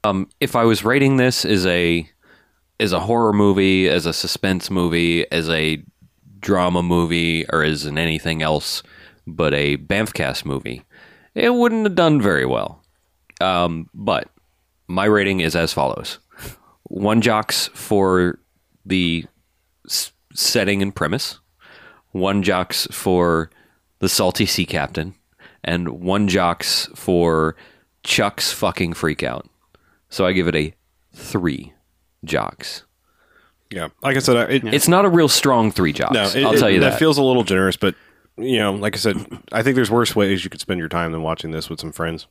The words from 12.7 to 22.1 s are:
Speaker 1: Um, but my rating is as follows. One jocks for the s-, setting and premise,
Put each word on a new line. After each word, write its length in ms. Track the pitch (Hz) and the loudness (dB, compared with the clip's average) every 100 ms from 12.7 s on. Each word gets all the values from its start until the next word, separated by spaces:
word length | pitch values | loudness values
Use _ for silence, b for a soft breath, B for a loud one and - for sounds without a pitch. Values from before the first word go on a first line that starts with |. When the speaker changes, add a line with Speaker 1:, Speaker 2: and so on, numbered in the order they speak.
| - _ _ _ _ _ - | -10 _ _ _ _ _ -4
Speaker 1:
Um, 500 | 92 90 87 82 82 | 0 0 0 -4 -12
but 340 | - 101 - - _ _ _ _ _ - | -8 -2 -2 -4 _ _ _ _ _ -6
my 180 | 92 104 | -2 2
rating 340 | 107 98 95 | 2 2 0
is 160 | 82 85 | 0 0
as 160 | 82 | 0
follows. 480 | - 67 - - - _ B B B B B | 0 -2 -4 -10 -14 _ B B B B B
One 380 | - 92 101 113 | -14 -4 2 2
jocks 480 | 117 107 110 - - | 2 0 -2 -4 -4
for 680 | - - 104 95 92 90 - _ _ _ _ 95 | -8 0 2 4 4 2 -2 _ _ _ _ -4
the 400 | 95 87 82 - _ _ _ _ _ - | 0 0 -2 -6 _ _ _ _ _ -8
s-, 260 | - - _ _ | -8 -8 _ _
setting 480 | - - 120 98 101 | -4 0 0 0 0
and 120 | 98 | -2
premise, 460 | - 76 101 - - _ _ B B B B _ | -2 -4 -2 -6 -12 _ _ B B B B _